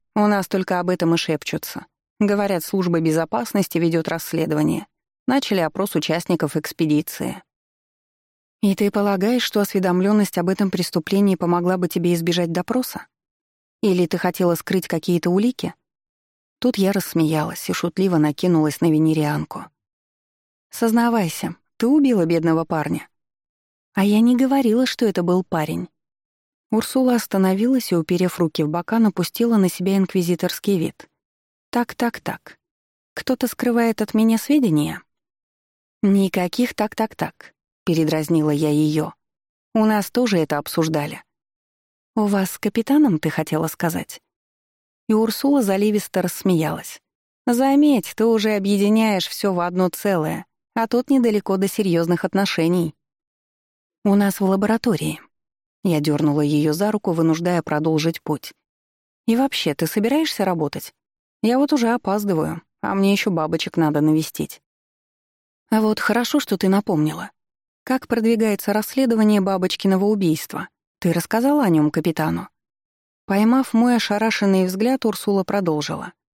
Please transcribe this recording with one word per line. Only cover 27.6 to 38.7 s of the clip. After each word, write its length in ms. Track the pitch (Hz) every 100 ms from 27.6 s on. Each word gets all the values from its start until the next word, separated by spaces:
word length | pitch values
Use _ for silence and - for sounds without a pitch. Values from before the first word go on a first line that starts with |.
| 240 262 -
и, 40 | 170
уперев 420 | 160 175 180 -
руки 240 | 165 -
в 60 | 156
бока, 300 | 170 - 226
напустила 580 | 214 - 170 - 233 220
на 120 | 185
себя 280 | - 180 196
инквизиторский 840 | 185 185 170 175 180 - 202 185
вид. 300 | - - - _ _ _ _ _ -
«Так, 240 | 240 233
так, 260 | - 233 -
так. 380 | - - - - _ _ _ _ _
Кто-то 340 | - - 254 247
скрывает 520 | - 247 233 226 220
от 120 | 214
меня 240 | 214 226 226
сведения?» 640 | - 294 226 151 160 - _ _ _ _ _ _ _ _ _ -
«Никаких 720 | 196 196 190 185 180 - 247
так, 200 | - 214
так, 220 | - 220 -
так», 380 | 151 - - _ _ _ 180
передразнила 600 | 160 156 156 151 165 151
я 200 | 143 151